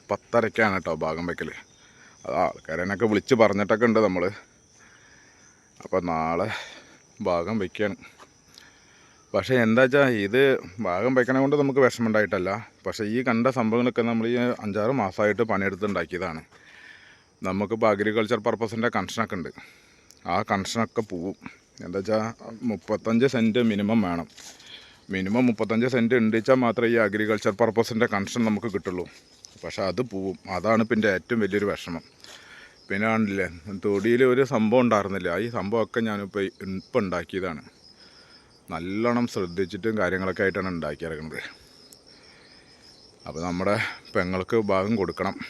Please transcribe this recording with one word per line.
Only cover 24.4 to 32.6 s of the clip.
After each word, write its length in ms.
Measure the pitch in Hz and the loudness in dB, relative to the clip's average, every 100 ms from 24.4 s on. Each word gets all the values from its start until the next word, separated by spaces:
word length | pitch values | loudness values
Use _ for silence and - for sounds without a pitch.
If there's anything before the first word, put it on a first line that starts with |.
| - - - - - - - | -20 -20 -20 -20 -20 -20 -8
മിനിമം 300 | 95 95 113 127 | -4 0 2 2
മുപ്പത്തഞ്ച് 400 | 107 107 113 127 | 2 0 0 2
സെന്റ് 200 | 123 117 123 | 2 2 4
ഉണ്ട് 140 | 110 113 | 4 2
വെച്ചാൽ 200 | 110 131 | 4 4
മാത്രമേ 240 | 120 107 117 | 4 2 2
ഈ 20 | 117 107 | 4 2
അഗ്രികൾച്ചർ 460 | 104 107 107 113 98 | 2 0 0 0 2
പർപ്പസിൻ്റെ 460 | 113 104 113 113 120 | 2 2 0 0 0
കണക്ഷൻ 280 | 101 98 120 113 | 0 -4 -2 0
നമുക്ക് 200 | 104 101 | 0 -2
കിട്ടുള്ളൂ. 300 | 95 98 90 85 - _ - - - | -4 -4 -6 -8 -14 _ -20 -20 -14
പക്ഷേ 180 | 85 90 98 | -10 -4 -2
അത് 120 | 90 123 | -2 -4
പോവും. 240 | 98 95 87 - 92 | -4 -6 -8 -8 -4
അതാണ് 260 | 95 113 113 | 2 2 2
ഇപ്പം 100 | 113 | 2
എൻ്റെ 120 | 107 92 | 2 0
ഏറ്റവും 240 | - 117 | 0 0
വലിയൊരു 240 | 101 101 101 | 0 0 0
വിഷമം. 320 | 80 - 85 - - - - - - | -2 -6 -10 -12 -20 -20 -20 -20 -20